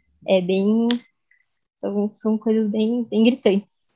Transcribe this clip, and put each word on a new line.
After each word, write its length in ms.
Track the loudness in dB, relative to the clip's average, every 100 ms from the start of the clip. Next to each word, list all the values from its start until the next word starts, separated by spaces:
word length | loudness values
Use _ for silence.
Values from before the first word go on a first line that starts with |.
| _ _ -2
É 140 | 0
bem, 480 | 0 0 0 0 0 -4 -8 _ _ _ _ _ _ _
são, 320 | -6 -4 -6
são 240 | -4 -4 -2
coisas 320 | 0 0 0
bem, 340 | -2 -2 -2
bem 200 | -2 2
gritantes. 640 | 2 4 0 0 -4 _ _